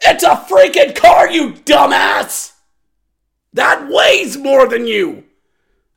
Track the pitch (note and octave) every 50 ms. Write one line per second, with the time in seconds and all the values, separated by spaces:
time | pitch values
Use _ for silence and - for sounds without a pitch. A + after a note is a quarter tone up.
0 | - - E3 - - - - - - - F#3 F#3+ F#3 - - - C#4 - - -
1 | - F4 - - - F4+ E4+ D#4+ C#4+ A#3 - - - - D4 - - C4+ - -
2 | - - D4+ - - - - - - - _ _ _ _ _ _ _ _ _ _
3 | _ _ _ _ _ _ _ _ _ _ - A#3+ C#4+ D4+ - - C#4+ C#4 - -
4 | - D#5 - - E4+ A3+ - C#4 C#4 C#4 C4+ C4 B3+ - A#3+ A#3 A#3+ A#3 A3 G3+
5 | F#3 D3+ C3 - - _ _ _ _ _ _ _ _ _ _ _ _ _ _